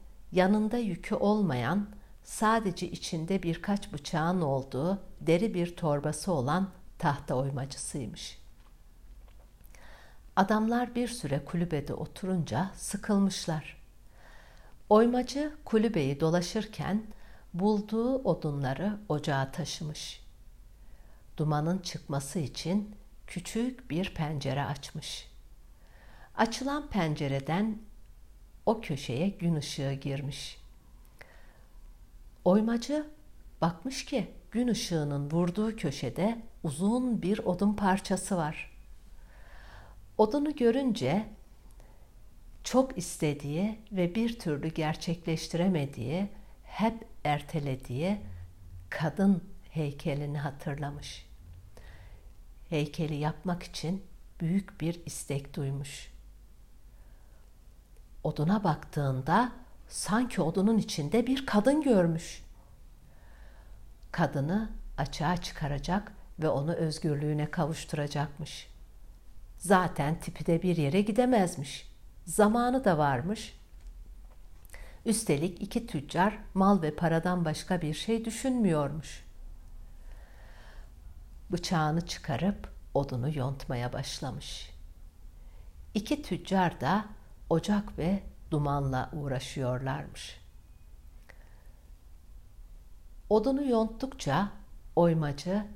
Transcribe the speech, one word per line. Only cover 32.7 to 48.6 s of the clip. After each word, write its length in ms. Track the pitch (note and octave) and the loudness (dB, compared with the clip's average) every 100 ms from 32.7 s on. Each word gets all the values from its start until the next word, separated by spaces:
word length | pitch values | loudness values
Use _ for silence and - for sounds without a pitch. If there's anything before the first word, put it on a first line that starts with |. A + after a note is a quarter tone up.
| A#3 A#3 D4+ D4+ - - - - - | 2 2 0 -2 -10 -20 -20 -18 0
bakmış 440 | E3+ F3 C4+ - | 0 0 -6 -6
ki 260 | - C4+ F3 - - | -2 -2 -2 -8 -4
gün 180 | A3 B3 | 0 2
ışığının 640 | G3+ - E3 D3 C#3+ C#3+ | 2 2 0 2 0 2
vurduğu 460 | E3 F3 F#3 A3 G#3+ | 2 2 2 0 0
köşede 640 | D3+ - B2+ D3+ G3 A#3 - - | -2 -2 -4 2 2 0 -6 -6
uzun 600 | E3 C#3 G3+ B3 B3+ G3+ | -4 0 2 4 2 2
bir 160 | E3+ G#3+ | 2 2
odun 360 | - F3+ G3+ | 2 4 4
parçası 600 | G#3 G3+ F#3+ - F#3 - F3+ | 4 4 4 2 0 2 0
var. 420 | D3+ D#3+ - - - - - - - - - - - - - - - - | 0 -2 -10 -14 -18 -20 -18 -18 -18 -18 -18 -16 -16 -16 -18 -18 -2 4
Odunu 380 | G#3+ C#4+ D4 D4 | 4 4 0 4
görünce 720 | A#3 C4 C4+ G#3 B2 F#3+ - - - - - - - - - - - - - - | 4 6 2 2 2 2 0 -8 -18 -20 -20 -20 -20 -20 -20 -20 -20 -20 -18 -12
çok 340 | - B3+ C4 - | 2 4 4 0
istediği 840 | - - D3+ D3 C#3 D#3 G#3 G#3+ - | -6 0 0 0 -2 0 0 -2 -4
ve 220 | F#3+ F3 | 0 2
bir 240 | A3 A#3 A#3 | 2 0 0
türlü 300 | E3 D3 D#3+ | -2 0 0
gerçekleştiremediği, 1600 | D#3+ D#3 D#3 - E3+ - D#3+ - E3 F#3+ E3+ C#3 B2 A#2 E3+ G3+ - - - | 0 0 0 -2 -2 0 -2 0 2 4 4 0 -2 -2 0 -2 -6 -16 -18
hep 420 | - - A3 A3+ - - | -8 0 2 0 -8 -4
ertelediği 960 | D3+ D3 - D#3+ C#3 B2+ - B2 F3 G#3 - - - - | 0 0 0 -2 -2 -4 -4 -2 0 0 -4 -10 -12 -14